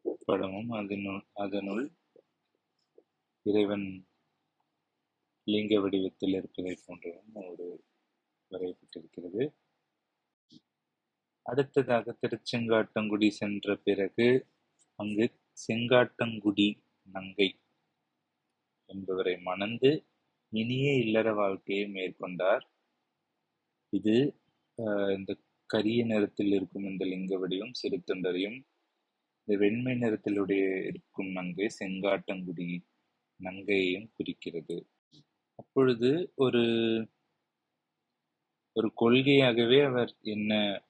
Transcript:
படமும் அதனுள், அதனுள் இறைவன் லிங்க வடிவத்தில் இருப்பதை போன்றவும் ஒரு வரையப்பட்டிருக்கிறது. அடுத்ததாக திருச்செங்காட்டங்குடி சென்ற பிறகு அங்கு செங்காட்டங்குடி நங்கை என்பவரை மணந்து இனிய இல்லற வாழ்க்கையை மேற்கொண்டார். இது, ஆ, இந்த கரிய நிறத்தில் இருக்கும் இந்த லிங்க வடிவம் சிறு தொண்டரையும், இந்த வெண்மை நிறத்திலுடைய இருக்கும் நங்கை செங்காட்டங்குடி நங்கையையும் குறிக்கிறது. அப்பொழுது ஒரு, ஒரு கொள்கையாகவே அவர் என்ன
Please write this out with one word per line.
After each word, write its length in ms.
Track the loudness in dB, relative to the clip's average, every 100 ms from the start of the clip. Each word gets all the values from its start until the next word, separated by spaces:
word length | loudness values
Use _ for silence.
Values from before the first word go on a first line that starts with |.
| -8 -6 -2
படமும் 440 | 0 0 -6 -6
அதனுள், 580 | -6 -4 -6 -6 -8 -12
அதனுள் 600 | -8 -6 -4 -4 -6 -6 _ _ -20 _ _ _ _ _ _ _ _ _ _ _ _
இறைவன் 680 | 0 2 2 0 -6 -10 -18 _ _ _ _ _ _ _ _ _ _ _ _ _
லிங்க 360 | -2 -2 2 2
வடிவத்தில் 540 | 2 0 -2 -4 -2
இருப்பதை 480 | -2 -4 -8 -8 -8 -12
போன்றவும் 480 | -14 -14 -16 -18
ஒரு 500 | -16 -14 -12 -12 -14 _ _ _ _ _ _ -14
வரையப்பட்டிருக்கிறது. 1080 | -8 -8 -8 _ -18 -16 -14 -8 -4 -4 _ _ _ _ _ _ _ _ _ _ -20 _ _ _ _ _ _ _ _
அடுத்ததாக 760 | -4 -2 2 2 2 2 0 -4
திருச்செங்காட்டங்குடி 1080 | -4 -4 -4 -4 2 2 2 -2 0 4 2
சென்ற 460 | 2 -4 -4 -2 -2
பிறகு 720 | 0 0 0 2 4 4 0 _ _ _ _ -8
அங்கு 440 | -4 0 0 _ _ -16 -6
செங்காட்டங்குடி 1160 | -2 4 4 4 0 -6 -2 0 4 2 2 _ _
நங்கை 600 | -14 -12 -10 0 0 -2 _ _ _ _ _ _ _ _ _ _ _ _ _
என்பவரை 560 | -12 -6 -2 -2 -2
மணந்து 680 | -4 -4 -4 2 4 4 _ _ _ _ -8
இனிய 440 | -4 -2 0 2
இல்லற 400 | 2 2 2 2
வாழ்க்கையை 520 | 0 -2 -2 -4 -4 -4
மேற்கொண்டார். 840 | -6 -8 -8 -10 -2 2 2 -2 _ _ _ _ _ _ _ _ _ _ _ -6
இது, 520 | -2 4 4 4 -2 _ _ _ -8
ஆ, 320 | -4 -2 0
இந்த 260 | -2 -4 -10 _ _ -4
கரிய 400 | 0 2 2 2
நிறத்தில் 460 | 2 0 0 2
இருக்கும் 320 | 2 0 -6
இந்த 220 | -8 -4 -4
லிங்க 320 | -4 -4 -4
வடிவம் 360 | -2 -4 -6
சிறு 240 | -8 -6 -6
தொண்டரையும், 720 | -4 -4 -2 -2 -2 -6 -16 _ _ _ _ _ _ _
இந்த 160 | -2 2
வெண்மை 340 | 4 2 -2
நிறத்திலுடைய 920 | 0 0 0 0 0 2 2 2 0 -4
இருக்கும் 420 | -8 _ -10 -6
நங்கை 400 | -6 -6 -4 -4 -4
செங்காட்டங்குடி 1080 | -8 -2 0 0 -4 -8 -8 -8 -6 -6 -10 _ _ _ _ -12
நங்கையையும் 680 | -12 -10 0 0 2 -2 -6
குறிக்கிறது. 800 | -10 -8 -8 -8 -8 -8 -10 -10 _ _ -20 _ _ _ -20
அப்பொழுது 800 | -4 2 2 4 2 2 -2 0
ஒரு, 240 | 2 4 2 2 2 0 -2 _ _ _ _ _ _ _ _ _ _ _ _ _ _ _ _
ஒரு 200 | -2 -2
கொள்கையாகவே 920 | 2 4 6 6 6 6 4 6 6
அவர் 340 | 6 2 -2 -4
என்ன 640 | -8 -4 0 2 2 -2